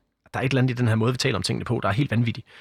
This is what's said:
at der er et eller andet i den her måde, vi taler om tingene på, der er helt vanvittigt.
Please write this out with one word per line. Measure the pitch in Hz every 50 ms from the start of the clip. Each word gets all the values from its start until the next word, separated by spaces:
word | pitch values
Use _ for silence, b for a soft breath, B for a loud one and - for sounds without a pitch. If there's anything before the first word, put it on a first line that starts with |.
| _ _ _ _ _
at | - -
der | 104
er | 123
et | 127
eller | 135 131
andet | 127 127 120
i |
den | 123 123
her | 110 110
måde, | 110 110 123 127
vi |
taler | 127 - 139 113
om | 98 98
tingene | - 123 113 -
på, | - 117 - -
der | 98
er | 98
helt | 120 151 -
vanvittigt. | 107 117 120 113 104 - - B B B